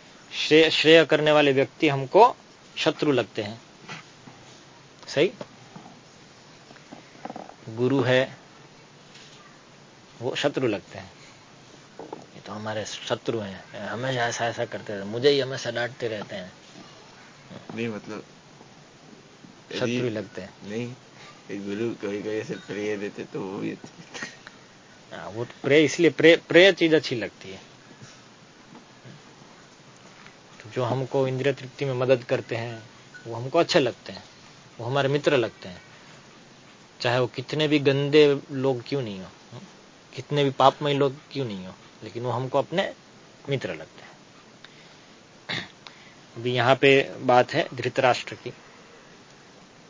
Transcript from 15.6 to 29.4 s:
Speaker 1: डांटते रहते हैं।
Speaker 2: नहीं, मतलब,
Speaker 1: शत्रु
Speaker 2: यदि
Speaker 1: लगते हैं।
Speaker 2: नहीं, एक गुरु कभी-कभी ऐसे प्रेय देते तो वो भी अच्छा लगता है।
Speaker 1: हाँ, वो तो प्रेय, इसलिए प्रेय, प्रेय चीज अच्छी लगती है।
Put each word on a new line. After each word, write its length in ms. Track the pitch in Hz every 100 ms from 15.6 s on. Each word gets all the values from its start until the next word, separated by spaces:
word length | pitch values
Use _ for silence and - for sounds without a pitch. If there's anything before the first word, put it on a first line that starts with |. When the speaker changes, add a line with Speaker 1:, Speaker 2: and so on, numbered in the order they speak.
| 123
Speaker 1:
डांटते 380 | 117 120 127 120
रहते 280 | 107 98 101
हैं। 160 | 90 - - - - - - - - - - - -
Speaker 2:
नहीं, 140 | 110 117
मतलब, 360 | 104 98 104 - - - - - - - - - - - - - - -
Speaker 1:
शत्रु 140 | 101 120
Speaker 2:
यदि 240 | 123 123
Speaker 1:
लगते 300 | 107 98 -
हैं। 300 | 95 - 95
Speaker 2:
नहीं, 240 | 110 120 127 - - - - -
एक 140 | 101
गुरु 300 | 101 101 117
कभी-कभी 440 | - 101 101 104 107
ऐसे 160 | 104
प्रेय 420 | - - 95 104 104
देते 280 | 101 -
तो 160 | 107 151
वो 180 | 98 104
भी 120 | 110
अच्छा 180 | 101 - -
लगता 280 | - - -
है। 960 | - - - - - - - - -
Speaker 1:
हाँ, 80 | 85
वो 140 | 104
तो 80 | 123 -
प्रेय, 220 | - 147
इसलिए 260 | 147 - 165
प्रेय, 260 | - 156 165
प्रेय 360 | - 160 190
चीज 220 | 180 165
अच्छी 220 | 156 - 123
लगती 340 | 98 - 95
है। 100 | 95 - - - - - - - - - - - - - - 127 139 - -